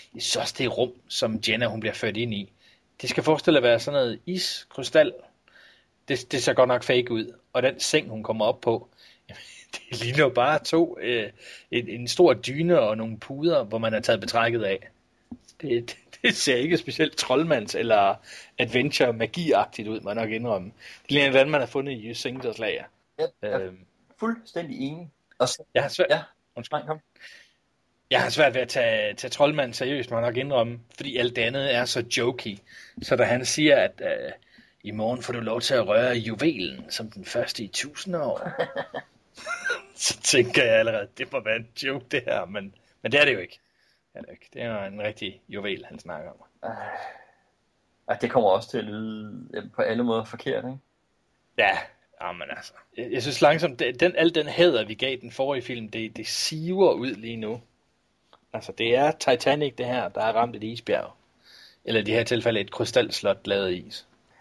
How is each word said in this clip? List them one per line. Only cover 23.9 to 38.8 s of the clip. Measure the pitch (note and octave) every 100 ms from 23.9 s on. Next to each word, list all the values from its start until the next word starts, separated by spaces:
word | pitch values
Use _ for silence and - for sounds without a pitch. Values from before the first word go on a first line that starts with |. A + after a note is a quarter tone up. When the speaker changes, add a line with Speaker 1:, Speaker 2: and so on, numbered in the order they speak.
| _ _ _
Speaker 2:
fuldstændig | A3+ A#3 - E3+ E3 B2
enig. | C3+ D#3+ E3+ _ _ -
Og | B2
så | - -
Speaker 1:
Jeg | A#2+
har | C3+
svært | - F3+
Speaker 2:
Ja. | D3+ - _ _ -
Speaker 1:
Undskyld. | A2+ D3+
Speaker 2:
Nej, | D3
kom. | D#3 _ _ - - _ _ _ _ _ _ _
Speaker 1:
Jeg | B2+
har | A#2+
svært | C3 C#3+
ved | B2
at | A#2+
tage, | C#3 A#2 A2 G#2+
tage | G2+ -
troldmanden | - D3 D3+ B2+
seriøst, | A2+ C3 C#3+ A#2
må | A2+
jeg | A#2+
nok | A#2+
indrømme, | C#3 C3 A#2 A#2+ - -
fordi | C#3 B2
alt | B2 A#2+
det |
andet | A2+ C3+ C#3
er | A#2+
så | - C3 - -
jokey. | A#2+ B2+ A2 G2 - - - -
Så | - B2
da |
han | A2 B2
siger, | B2 - D3+ C3+
at, | G2+ -
øh, | - - - - _ - _ _
"I | G#2
morgen | G#2+ A2 B2
får | B2
du | A#2+
lov | A2 A#2
til | B2
at | C3 F#2+
røre | G#2+ B2+ A#2+
juvelen | A2 G#2+ D#3+ B2+ E2+ B1+ -
som | - A2
den | G2
første | F2+ A#2+ A#2 -
i | G2+
tusinder | - C#3+ - F#3+ F3
år," | C3+ - - - E3 -